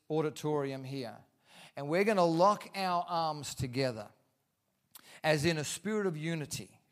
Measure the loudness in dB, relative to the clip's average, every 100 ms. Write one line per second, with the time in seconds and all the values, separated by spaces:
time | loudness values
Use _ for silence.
0 | _ 0 0 -2 -2 -2 -2 -6 -8 -8
1 | -8 -12 -20 _ _ -20 -16 -10 0 2
2 | 4 6 4 6 6 4 -4 -4 0 -2
3 | 0 -2 -2 -4 -8 -6 -4 0 0 -2
4 | -12 _ _ _ _ _ _ _ _ -20
5 | -20 -2 2 4 4 0 -2 -6 -2 0
6 | 0 -2 -4 -4 -4 -8 -10 _ _